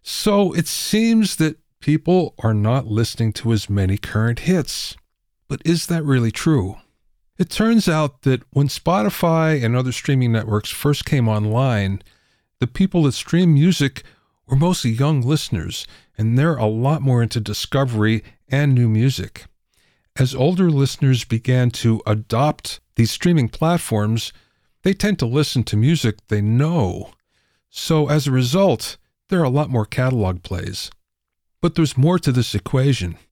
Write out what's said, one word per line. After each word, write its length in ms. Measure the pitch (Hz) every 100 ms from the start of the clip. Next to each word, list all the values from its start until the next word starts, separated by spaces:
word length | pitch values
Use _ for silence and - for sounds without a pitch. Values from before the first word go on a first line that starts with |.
So 540 | - - 214 202 196
it 120 | - 165
seems 680 | - - 214 226 226 202 -
that 220 | 160 - _ _
people 560 | - 156 - 180 165 -
are 160 | 113
not 320 | 107 107 127 113
listening 480 | 107 113 - 113
to 180 | - 113
as 160 | 113 -
many 300 | 101 95 98
current 400 | - 110 113 117
hits. 580 | 156 180 139 - - - _ _ _ _ _
But 140 | 135
is 260 | 160 170 -
that 160 | 170
really 260 | 147 131 113
true? 480 | - - 151 95 - _ _ _ _ _ _
It 140 | 185
turns 360 | - 220 233 190
out 360 | 156 151 -
that 220 | 139 127 _
when 160 | - 143
Spotify 920 | - - 185 208 - 175 165 160 151
and 140 | 113 123
other 160 | 127
streaming 400 | 120 - 135 123
networks 380 | 113 107 107 -
first 340 | - 147 143
came 240 | - 147 117
online, 720 | 107 104 110 135 110 98 98 - _ _ _ _ _
the 80 | 123
people 360 | - 190 180
that 100 | 147
stream 400 | - - 165 180
music 520 | 147 165 180 139 - - _ _ _ _
were 100 | 135
mostly 360 | 170 180 123
young 280 | 113 143 151
listeners, 680 | 120 151 - 92 78 - - - _ -
and 220 | 110 120
they're 180 | 156 143
a 80 |
lot 380 | 107 110 127 160
more 200 | 135 123
into 180 | 113 117
discovery 840 | 104 104 - 135 135 110 107 113 - _ _
and 260 | 135 147
new 140 | 131 120
music. 560 | 107 131 131 - - - _ _ _ _ _ _ -
As 160 | 131
older 360 | 131 139 180 180
listeners 540 | 147 135 - 139 127
began 460 | - 113 - 127 123
to 280 | - 117 110 -
adopt 720 | 107 107 113 147 - - - _
these 160 | - 113
streaming 400 | - 175 165 113
platforms, 840 | - 160 175 - 110 104 113 - - _ _ _ _
they 120 | 185
tend 240 | 196 208 190
to 80 | 117
listen 380 | 131 147 135
to 120 | 110 104
music 520 | 127 165 117 - _
they 120 | 104
know. 680 | 104 117 151 170 98 - - _ _ _ _ _ _
So 400 | - - 160 143
as 200 | 151 139
a 20 |
result, 680 | 131 123 165 196 123 - - _ _ _
there 120 | 185
are 40 |
a 40 | 147
lot 200 | 131 151
more 160 | 127
catalog 600 | - - 127 127 95 90
plays. 480 | - 90 - 90 - - _ _ _ _ _ _
But 140 | 175
there's 220 | - 156 -
more 240 | 147 180
to 100 | -
this 240 | 127 117
equation. 640 | 104 - 135 135 127 90 80 _